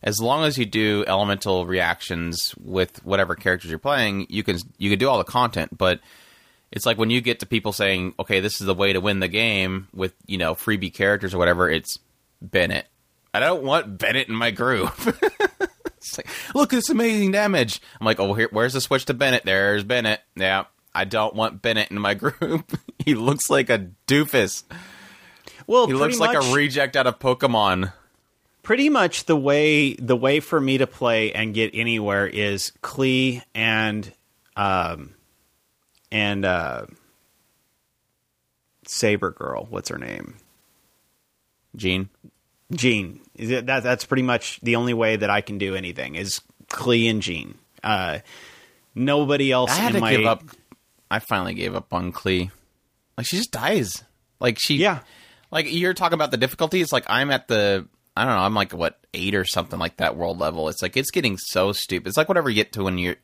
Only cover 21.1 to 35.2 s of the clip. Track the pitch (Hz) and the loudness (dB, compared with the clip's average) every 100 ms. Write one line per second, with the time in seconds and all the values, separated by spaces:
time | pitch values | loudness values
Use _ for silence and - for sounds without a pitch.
21.1 | 110 107 107 110 95 120 110 107 101 101 | 0 0 0 -4 -2 -2 0 -2 -2 -2
22.1 | 101 143 - 165 160 - - - - - | 0 -2 -4 -2 -2 -4 -10 -12 -6 0
23.1 | 123 120 147 - 139 123 113 92 95 - | 2 2 0 2 0 2 0 -2 -12 0
24.1 | 143 151 135 95 - - 175 - - - | 2 4 2 0 -2 -12 -20 -20 -20 -20
25.1 | - - - - - - 240 233 131 147 | -20 -20 -20 -20 -20 2 4 4 4 2
26.1 | 247 220 240 131 135 143 131 139 139 127 | 2 2 2 2 2 2 2 0 2 2
27.1 | - 131 127 139 117 101 92 92 - _ | 2 0 2 2 4 4 2 0 -6 _
28.1 | _ _ _ _ _ - 240 285 277 180 | _ _ _ _ _ -2 2 4 4 2
29.1 | - - 156 135 143 151 151 143 - 120 | 0 0 2 4 4 4 4 2 -2 0
30.1 | 123 131 147 - 139 135 135 131 - 123 | 2 4 2 2 0 2 2 0 0 0
31.1 | 113 110 - 110 107 110 110 117 113 104 | 2 0 -2 -2 0 -2 0 -2 0 0
32.1 | 101 101 - 104 98 - _ - - 135 | 0 0 -2 -2 -2 -6 _ -12 -2 2
33.1 | 131 131 123 - 110 113 110 110 107 101 | 2 2 -2 -8 -2 0 2 0 -2 -8
34.1 | _ _ _ _ - 101 92 85 82 69 | _ _ _ _ -2 0 2 0 -6 -14
35.1 | - | -20